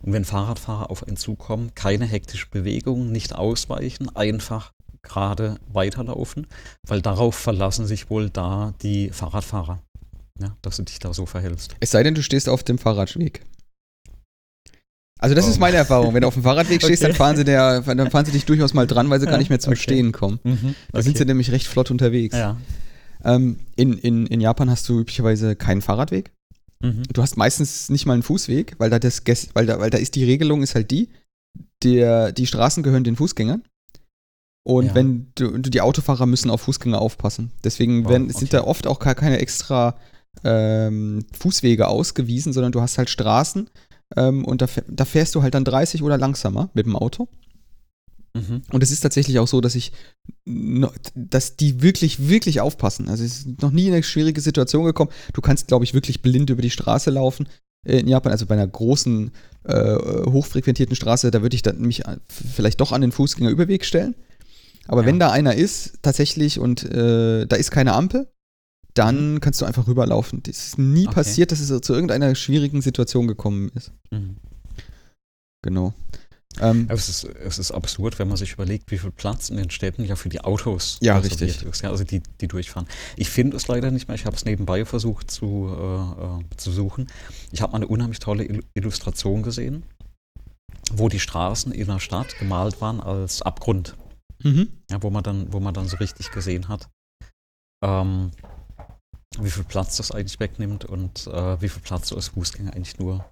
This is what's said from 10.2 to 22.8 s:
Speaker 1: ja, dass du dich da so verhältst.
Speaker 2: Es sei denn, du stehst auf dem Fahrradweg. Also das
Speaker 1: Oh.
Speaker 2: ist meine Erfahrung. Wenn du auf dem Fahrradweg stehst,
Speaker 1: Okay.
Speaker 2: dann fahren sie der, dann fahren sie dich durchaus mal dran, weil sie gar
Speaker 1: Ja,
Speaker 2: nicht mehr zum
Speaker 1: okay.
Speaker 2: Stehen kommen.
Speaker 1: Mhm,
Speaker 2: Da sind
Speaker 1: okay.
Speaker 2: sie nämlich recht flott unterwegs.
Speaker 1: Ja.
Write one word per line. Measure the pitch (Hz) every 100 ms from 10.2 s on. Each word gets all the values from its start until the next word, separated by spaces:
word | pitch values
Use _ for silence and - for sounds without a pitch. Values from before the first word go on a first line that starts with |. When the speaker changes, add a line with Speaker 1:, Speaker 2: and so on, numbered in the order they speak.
| - -
Speaker 1:
ja, | 98 101
dass | 95 -
du |
dich | 90 -
da | 92
so | 85 90
verhältst. | 90 90 85 - -
Speaker 2:
Es | 117
sei | 107
denn, | 139 156
du |
stehst | 139 135 131
auf | 127
dem | - 123
Fahrradweg. | 113 101 95 - 170 - - - - _ _ _ - - _ _ _ _ _ _ _ _ _ -
Also | 123 143
das | 202
Speaker 1:
Oh. |
Speaker 2:
ist | 190
meine | 180 175
Erfahrung. | 143 127 117 120
Wenn |
du | 123
auf |
dem | 123
Fahrradweg | 123 143 170 170
stehst, | 160 175
Speaker 1:
Okay. | 156
Speaker 2:
dann | 170
fahren | 143 147
sie |
der, | 143 139 131 127
dann | 127 127 135
fahren | 147 151
sie |
dich | 143 -
durchaus | 151 143
mal | 147 123
dran, | 117 139
weil | 139
sie | 143
gar |
Speaker 1:
Ja, | 131
Speaker 2:
nicht | 135
mehr | 131
zum | -
Speaker 1:
okay. | 127
Speaker 2:
Stehen | - 131 120
kommen. | 113 98 107
Speaker 1:
Mhm, | 123 123 127 143 -
Speaker 2:
Da | 117
sind | 117
Speaker 1:
okay. | 147
Speaker 2:
sie | 131
nämlich | 131 123
recht | 131 -
flott | - 127
unterwegs. | 123 123 120 113 120
Speaker 1:
Ja. | 107 117 127 -